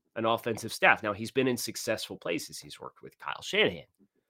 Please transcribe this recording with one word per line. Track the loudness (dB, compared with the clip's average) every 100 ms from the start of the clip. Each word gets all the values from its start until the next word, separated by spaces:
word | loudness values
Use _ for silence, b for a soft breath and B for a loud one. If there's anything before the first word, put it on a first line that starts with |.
| _
an | -2
offensive | 2 2 0 -4 -4
staff? | 4 6 6
Now, | 2
he's | -2 -2
been | 2 2
in | 2
successful | -2 -4 -2 -2 -4 -6
places. | -4 -4 -4 -12
He's | -14 -12
worked | -14 -14
with | -20 -10
Kyle | -8 -8
Shanahan. | -2 2 2 0 -14 _ _ _